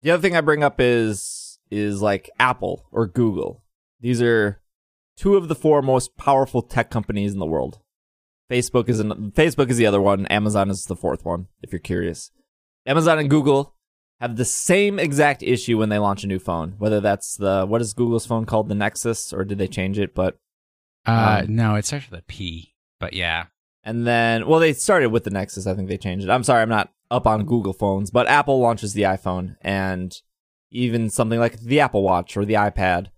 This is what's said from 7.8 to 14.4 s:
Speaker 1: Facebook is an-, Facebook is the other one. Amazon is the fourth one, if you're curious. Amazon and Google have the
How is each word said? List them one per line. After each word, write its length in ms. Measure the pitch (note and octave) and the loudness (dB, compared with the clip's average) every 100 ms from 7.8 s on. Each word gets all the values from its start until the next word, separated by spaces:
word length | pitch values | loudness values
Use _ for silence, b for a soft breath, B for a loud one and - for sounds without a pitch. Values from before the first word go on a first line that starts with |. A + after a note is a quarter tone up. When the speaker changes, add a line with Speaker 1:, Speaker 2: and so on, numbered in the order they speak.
| _ _ _ _ _ _ _ | _ _ _ _ _ _ _
Speaker 1:
Facebook 400 | B2 B2 B2 A#2+ | -2 0 0 0
is 100 | A2+ | 0
an-, 320 | G#2+ - G#2 - | -2 -4 -4 2
Facebook 340 | D#3+ B2 C3 | 2 4 2
is 80 | A#2+ | 4
the 80 | A2 | 4
other 160 | G2+ | 4
one. 240 | G2 G2 G2 | 4 2 0
Amazon 440 | G#2 G#2 G#2 G2 | 0 2 2 0
is 140 | F#2+ - | -2 -6
the 100 | F2+ | -6
fourth 280 | F2+ D#2 | -4 -4
one, 240 | - F2 F2+ _ | -6 -8 -8 _
if 100 | - | -12
you're 80 | F2+ | -12
curious. 520 | - F#2 F2+ E2 - _ _ _ _ _ - | -6 -4 -4 -8 -14 _ _ _ _ _ 0
Amazon 340 | E3 D#3+ D#3 | 2 4 2
and 100 | C#3+ | 4
Google 460 | D3+ C#3+ C#3 C#3+ _ _ _ _ _ | 2 4 2 0 _ _ _ _ _
have 160 | B2 | -8
the 80 | A2+ | -4